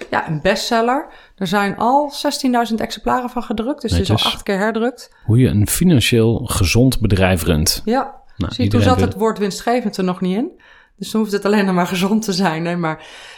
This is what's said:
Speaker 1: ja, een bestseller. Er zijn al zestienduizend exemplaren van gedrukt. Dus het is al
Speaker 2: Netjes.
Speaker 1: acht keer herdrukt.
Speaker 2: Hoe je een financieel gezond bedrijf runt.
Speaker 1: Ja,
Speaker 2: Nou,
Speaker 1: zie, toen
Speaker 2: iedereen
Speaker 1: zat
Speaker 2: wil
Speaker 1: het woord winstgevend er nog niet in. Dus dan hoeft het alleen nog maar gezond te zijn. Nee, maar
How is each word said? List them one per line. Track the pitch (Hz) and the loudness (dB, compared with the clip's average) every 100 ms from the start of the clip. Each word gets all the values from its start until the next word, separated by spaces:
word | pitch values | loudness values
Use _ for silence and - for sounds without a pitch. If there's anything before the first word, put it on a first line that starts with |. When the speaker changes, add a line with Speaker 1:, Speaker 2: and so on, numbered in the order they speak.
| - | -6
Speaker 1:
ja, | - - | -4 -4
een | 151 | -2
bestseller. | 185 220 - 226 233 269 330 - - _ | -2 -2 -2 0 0 -2 -6 -18 -20 _
Er | 190 | -2
zijn | 202 202 - | 0 -2 0
al | 226 277 294 | 2 2 0
zestienduizend | - 294 - 262 240 233 220 | -4 -4 -2 0 0 0 -2
exemplaren | 226 - 240 247 240 | -4 -4 -2 -2 -2
van | 240 | -8
gedrukt. | - 220 226 311 | -4 -4 -4 -4
Dus | 220 | -2
het | - | -2
is | 196 | 0
al | |
Speaker 2:
Netjes. | 208 - | 0 0
Speaker 1:
acht | - | -4
keer | - 190 | -4 -2
herdrukt. | 214 220 240 262 - _ | -2 0 -4 -4 -20 _
Speaker 2:
Hoe | - 117 | 0 4
je | 127 | 4
een | 101 104 | 2 0
financieel | - 180 143 - 117 113 110 | 2 4 4 4 4 4 0
gezond | - - 87 135 131 - | -2 -2 2 4 4 2
bedrijf | 101 92 92 90 | 0 2 2 2
runt. | 87 78 82 - | 2 2 0 -2
Speaker 1:
Ja, | - 233 | -2 -2
Speaker 2:
Nou, | - - - - | -2 -10 -20 -8
Speaker 1:
zie, | - | -8
toen | - | -2
Speaker 2:
iedereen | 202 240 233 | 0 2 4
Speaker 1:
zat | 247 | 4
Speaker 2:
wil | - | 0
Speaker 1:
het | 190 | 0
woord | 220 190 | -2 0
winstgevend | 202 180 - 247 220 196 | -4 -4 -2 0 -2 -2
er | |
nog | 185 180 | -4 -2
niet | 185 190 | -2 -2
in. | 330 - - - _ _ | -4 -10 -20 -20 _ _
Dus | 196 | -4
dan | 220 | -2
hoeft | 208 | -2
het | 202 | -2
alleen | 196 214 | 2 2
nog | 196 | 2
maar | 180 180 | 0 0
gezond | 180 190 220 | -2 0 0
te | 214 | 0
zijn. | 180 190 160 | 0 0 -2
Nee, | 165 175 | -4 -4
maar | 160 156 - - - | -4 -6 -12 -20 -20